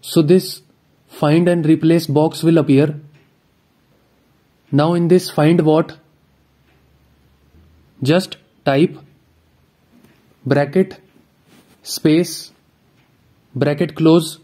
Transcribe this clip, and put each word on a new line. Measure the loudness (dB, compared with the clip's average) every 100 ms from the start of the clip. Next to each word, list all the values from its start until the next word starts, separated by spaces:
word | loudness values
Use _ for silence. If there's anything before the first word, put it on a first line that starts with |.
| -4
So | -2
this | 2 2 0 -16 _ _ _ _ _
find | -6 0 2 2
and | 0 0
replace | 0 2 0 0
box | 0 0 0
will | 0 0
appear. | 2 2 2 -4 -14 _ _ _ _ _ _ _ _ _ _ _ _ _ _ _ _
Now | -2 0
in | 0 2
this | 0 0
find | 0 2 2
what, | 2 0 0 -8 _ _ _ _ _ _ _ _ _ _ _ _ _ _ _ _ _ _ _ _
just | 0 0 -2 -14 _ _ -2
type | 0 0 -2 -20 _ _ _ _ _ _ _ _ _ _ _ _ _ -4
bracket | -2 0 0 -2 -4 _ _ _ _ _ _ _ _
space | -14 -6 0 0 -2 -8 -18 _ _ _ _ _ _ _ _ _ _ -4
bracket | -4 -2 -4 0
close | 2 2 2 -12